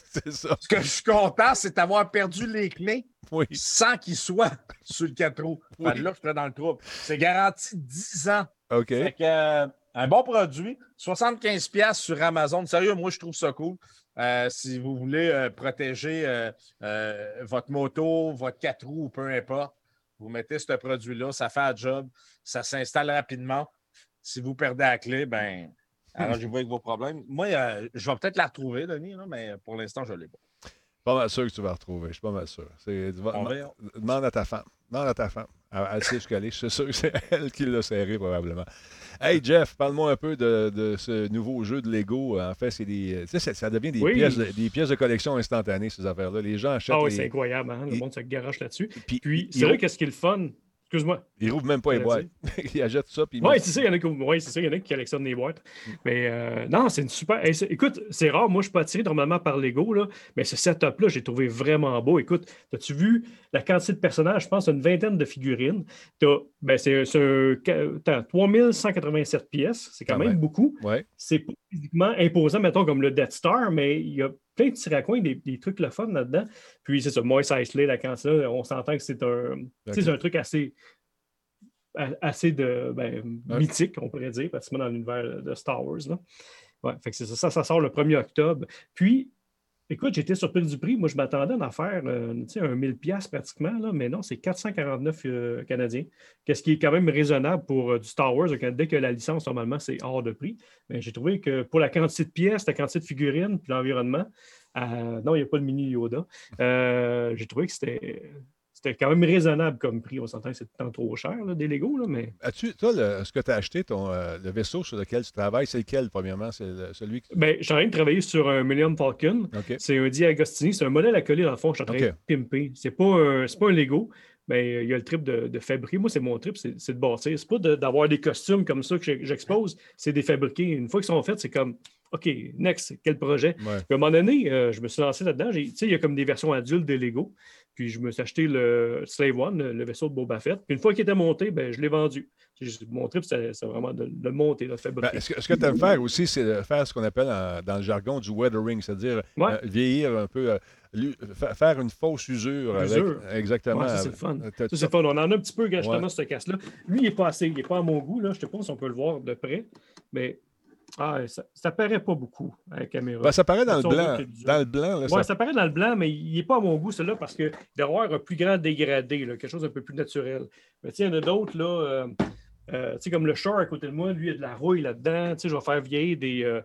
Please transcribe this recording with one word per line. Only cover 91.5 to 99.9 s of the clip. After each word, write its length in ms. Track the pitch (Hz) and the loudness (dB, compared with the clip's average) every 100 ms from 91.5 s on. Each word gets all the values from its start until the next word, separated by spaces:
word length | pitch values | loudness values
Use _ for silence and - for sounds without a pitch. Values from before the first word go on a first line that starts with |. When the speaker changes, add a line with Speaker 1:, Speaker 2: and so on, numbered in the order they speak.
Speaker 3:
à 120 | 247 131 | -2 -4
en 40 | |
faire, 300 | 131 180 185 127 | -4 -4 -4 -4
euh, 260 | 123 117 | -4 -4
tu 160 | 117 - | -6 -8
sais, 120 | 214 | -6
un 140 | 151 | -4
mille 220 | 123 135 - | -2 -2 -4
piastres 340 | 156 196 190 | -4 -4 -6
pratiquement, 480 | 143 - - 160 226 | -10 -10 -6 -4 -4
là, 120 | 220 | -4
mais 160 | 160 123 | -2 -2
non, 140 | 156 | -4
c'est 160 | - 120 | -8 -6
quatre 180 | 185 180 | -6 -4
cent 140 | 214 | -6
quarante-neuf, 480 | 202 143 131 147 156 131 | -4 -4 -2 -4 -4 -4
euh, 380 | 123 120 120 | -4 -4 -4
canadiens. 400 | 120 127 120 123 180 _ - _ - | -4 -2 -2 -4 -8 _ -20 _ -2
Qu'est-ce 160 | 127 | 0
qui 100 | 160 | 2
est 60 | 156 | 4
quand 120 | 151 | 4
même 180 | 165 170 | 4 4
raisonnable 560 | 143 143 139 139 180 156 | 4 4 4 2 0 0
pour, 260 | 131 123 | 0 2
euh, 60 | 120 | 0
du 100 | 110 | -2
Star 260 | - 135 | 0 2
Wars. 140 | 127 175 | 4 2
Donc, 160 | 127 | 0
dès 220 | 127 123 160 | -2 0 2
que 100 | 147 | 2
la 160 | 131 | 0
licence, 320 | 120 - 160 143 | -2 -2 -4 -2
normalement, 320 | 123 117 143 | -4 -4 -4
c'est 200 | - | -6